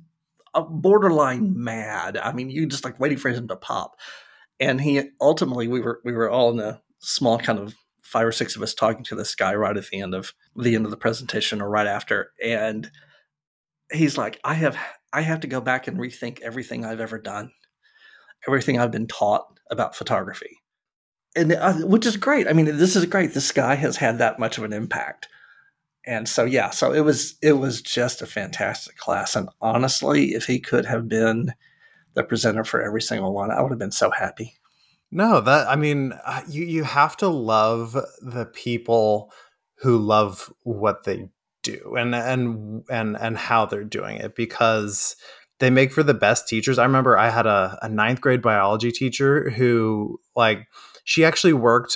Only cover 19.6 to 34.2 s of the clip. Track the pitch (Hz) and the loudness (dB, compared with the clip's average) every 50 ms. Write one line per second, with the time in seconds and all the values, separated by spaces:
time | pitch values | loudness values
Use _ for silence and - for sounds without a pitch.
19.6 | _ - - 110 110 - - - - - 123 98 95 98 - - - - - _ | _ -8 -4 -4 -4 -4 -4 -8 -6 -2 -2 -2 -2 -4 -10 -14 -16 -18 -20 _
20.6 | _ _ _ _ _ _ _ _ _ _ _ _ _ _ - 165 170 156 170 - | _ _ _ _ _ _ _ _ _ _ _ _ _ _ -2 0 2 2 2 4
21.6 | - 190 180 156 165 190 196 226 226 240 208 202 - 262 294 269 - - 156 165 | 4 2 2 2 2 4 4 4 4 2 -2 -2 0 0 2 2 2 4 4 4
22.6 | 156 151 151 147 175 185 185 196 175 175 - 190 175 - - 139 135 - - 143 | 4 4 4 4 4 4 4 2 2 2 2 0 0 0 -2 -2 -2 -2 0 0
23.6 | 127 120 139 139 156 127 - - 143 117 117 120 120 113 - - 117 113 - - | 2 2 2 0 0 -2 -2 0 0 0 2 2 2 0 0 0 -4 -4 -4 -4
24.6 | 110 107 107 104 113 - - - 60 - - - - - _ - _ _ _ _ | -8 -6 -6 -6 -6 -6 -6 -6 -6 -8 -10 -14 -18 -20 _ -20 _ _ _ _
25.6 | _ _ _ _ _ _ _ _ - 127 120 110 110 - - - 117 123 131 123 | _ _ _ _ _ _ _ _ -10 -6 -6 -6 -4 -4 0 0 0 2 2 0
26.6 | 101 - - - - 127 135 156 151 151 147 131 - - - - - 151 147 135 | 0 0 -2 0 0 2 2 4 4 4 2 2 0 -8 -6 0 4 4 4 4
27.6 | 135 135 131 127 - - - 123 120 123 - - 113 - - 107 98 - - - | 2 -2 -4 -6 -6 -6 -2 -2 -2 -2 -4 -6 -10 -10 -8 -8 -8 -8 -6 -6
28.6 | 101 101 107 - - - - - - - 139 98 98 - - - - - - - | -4 -4 -6 -6 -12 -18 -18 -12 -4 -4 -2 -2 -2 -2 -2 -4 -4 -6 -8 -4
29.6 | 110 110 113 120 131 131 - - 135 139 147 147 139 131 - 117 - - 127 127 | -2 0 0 2 0 0 0 0 0 2 2 2 2 2 0 -2 -2 -2 -2 -2
30.6 | - - - 120 117 113 120 117 117 113 113 110 113 113 113 113 123 127 - _ | -2 0 0 0 0 0 -2 -4 -2 -2 0 2 2 2 2 0 -2 -4 -6 _
31.6 | _ _ _ _ _ _ _ _ _ _ - 127 127 - 127 110 113 113 104 110 | _ _ _ _ _ _ _ _ _ _ -4 -4 -2 -2 0 0 2 0 0 0
32.6 | 110 - - 117 113 110 104 113 - - - 110 - 185 98 101 - 202 - - | -2 -2 -2 -2 -2 -2 -4 -4 -4 -4 -4 -4 -2 -2 -2 -2 -2 -2 0 0
33.6 | 131 139 131 113 98 101 - - 113 107 - - | 0 0 -2 -4 -6 -6 -4 -2 0 0 0 0